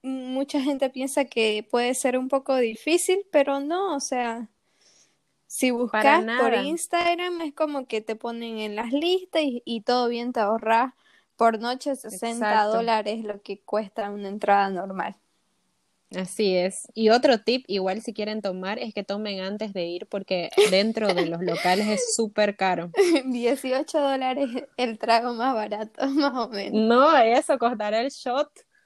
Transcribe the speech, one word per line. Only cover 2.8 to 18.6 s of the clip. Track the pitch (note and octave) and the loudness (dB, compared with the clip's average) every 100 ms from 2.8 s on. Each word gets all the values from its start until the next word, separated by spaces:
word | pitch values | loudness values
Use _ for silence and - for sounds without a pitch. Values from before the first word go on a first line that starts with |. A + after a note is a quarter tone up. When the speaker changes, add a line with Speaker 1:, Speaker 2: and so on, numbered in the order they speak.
| - E4 - F#4+ - | 0 0 2 0 2
Speaker 1:
pero | D4+ C#4 C#4 | 2 2 -2
no, | C#4+ F4 G4 | -2 -4 -2
o | C#4+ | -4
sea, | - B3+ A#3+ A3+ A3 _ _ _ _ _ _ _ _ _ _ | -4 -4 -4 -6 -12 _ _ _ _ _ _ _ _ _ _
si | - C4 | -2 0
Speaker 2:
Para | A#3+ | 0
Speaker 1:
buscas | B3 A3 C4+ D#4 A3+ A#3+ | 0 4 6 6 4 0
por | A#3 | 2
Speaker 2:
nada. | A#3 | 2
Speaker 1:
Instagram | C#4+ E4 - F4 F4 F4 F4+ F4 | 0 -4 -2 0 2 0 -2 -4
es | D#4 | -6
como | - D#4 C#4+ B3 | -2 -2 -2 -4
que | A3 | -6
te | G#3+ A3 | -4 -8
ponen | A#3 A#3 A#3 A3 | -6 -8 -8 -6
en | G#3+ | -6
las | G#3 A#3 | -6 -2
listas | C#4 E4 F#4 F#4 E4 | 0 2 0 0 0
y, | D4 A#3+ | 0 -4
y | - A3+ | -6 -4
todo | A3+ B3 A#3+ | 0 2 0
bien, | A#3 A#3+ | -2 -4
te | B3 | 0
ahorras | G#3 A3+ A3 A3+ C4 _ _ _ _ _ | 0 0 2 2 2 _ _ _ _ _
por | A3+ A3 | 2 4
noche | A#3 C4 D4 | -4 -4 -4
sesenta | C4+ A3 F#3+ A#3 A#3 G#3+ G#3+ | -6 -8 -8 -6 -2 2 2
Speaker 2:
Exacto. | G#3 A3+ | 2 2
Speaker 1:
dólares | A#3 A3 G#3 A3+ | 2 0 0 -6
lo | G#3+ G3+ | -6 -10
que | - G3 | -10 -12
cuesta | - G#3 G3+ - G3+ | -4 -4 -4 -8 -8
una | G3+ G3 | -8 -8
entrada | G#3 G3+ G3+ G3 | -4 2 4 2
normal. | F#3 F#3+ F#3+ - - _ _ _ _ _ _ _ _ _ | -2 -6 -6 -8 -10 _ _ _ _ _ _ _ _ _
Speaker 2:
Así | F3 F#3 - G3+ | -10 -8 -2 0
es. | F#3 F#3 - - | 2 0 -4 -12
Y | - A3 | 0 4
otro | A#3+ C#4+ A#3 | 6 6 4
tip, | - B3+ - | 2 -2 -2
igual | G3+ F#3+ G3+ | -4 -2 -4
si | A3+ | -8
quieren | G#3 G#3 G#3+ | -8 -6 -6
tomar, | G3+ F#3 | -6 -6